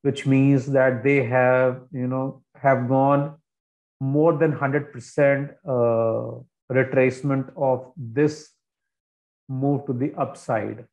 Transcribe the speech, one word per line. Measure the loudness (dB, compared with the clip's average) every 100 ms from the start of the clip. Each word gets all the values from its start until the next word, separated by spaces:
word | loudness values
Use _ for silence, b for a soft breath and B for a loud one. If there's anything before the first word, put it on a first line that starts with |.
which | -4 -4
means | 0 4 4 2 2
that | 2 2 2
they | 2 2
have, | 2 2 4 4 0 -2 -10
you | -8 -4
know, | -4 -6 -10 _
have | _ 0 0 2
gone | 2 4 2 0 -8 _ _ _ _ _ _
more | -2 2 2
than | 2 0
hundred | 0 -2 -2 -6
percent, | -16 -8 0 2 2 -4 -12 -6
uh, | 0 2 2 0 -2 -6 -12 -18 _ _
retracement | 0 2 2 2 0 -2 -2 -4 -4
of | -2 -2 -6 -14
this | -8 0 0 -2 -18 _ _ _ _ _ _ _ _ _ _
move | -4 -2 -2 -4
to |
the | -4 -4
upside. | -4 -6 -8 -6 -4 -4 -10 -16